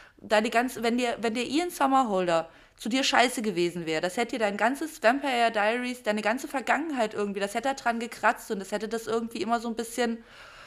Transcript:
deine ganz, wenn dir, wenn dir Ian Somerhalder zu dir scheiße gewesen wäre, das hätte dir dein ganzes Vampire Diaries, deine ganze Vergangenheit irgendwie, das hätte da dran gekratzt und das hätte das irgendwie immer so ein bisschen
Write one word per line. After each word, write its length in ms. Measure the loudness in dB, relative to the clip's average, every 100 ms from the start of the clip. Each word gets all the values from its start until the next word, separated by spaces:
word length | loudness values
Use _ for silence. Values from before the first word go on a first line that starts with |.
| -20 _
deine 320 | 0 2 4
ganz, 320 | 2 0 0
wenn 160 | 0 0
dir, 200 | 0 0
wenn 120 | -2 -2
dir 80 | 0
Ian 240 | 0 0
Somerhalder 800 | 0 2 4 4 2 2 2 0 -8 -20 -10
zu 120 | -2
dir 140 | 0
scheiße 380 | 4 4 4 2
gewesen 420 | -2 0 0 0 -2
wäre, 160 | 0
das 160 | 0 -2
hätte 200 | -2 0
dir 20 |
dein 180 | -2 0
ganzes 460 | 0 0 -6 0
Vampire 480 | 2 2 2 2 2
Diaries, 500 | 2 2 0 -2 -4
deine 180 | -2 0
ganze 240 | 0 -2 -2
Vergangenheit 640 | -4 0 0 0 0 0
irgendwie, 260 | 0 -2 -2
das 140 | -4
hätte 160 | -2 -2
da 40 | -2
dran 240 | -2 -2
gekratzt 500 | -4 0 2 2 -2
und 80 | -6
das 120 | -4
hätte 160 | -6 -4
das 180 | -6 -2
irgendwie 340 | -2 -2 -4
immer 180 | -2 -2
so 80 | -2
ein 60 | -6
bisschen 480 | -4 -2 -2 -2 -10 -20 -20 -20